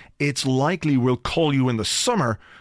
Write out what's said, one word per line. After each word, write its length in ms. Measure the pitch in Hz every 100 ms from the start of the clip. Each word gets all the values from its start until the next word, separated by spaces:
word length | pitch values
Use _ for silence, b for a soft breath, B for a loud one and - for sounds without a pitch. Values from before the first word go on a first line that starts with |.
| B -
"It's 280 | 147 135 135
likely 500 | 131 143 185 156 135
we'll 220 | 123 123
call 340 | - - 156
you 160 | 135 127
in 80 | 113
the 80 |
summer 540 | - - 247 226 123 107 B B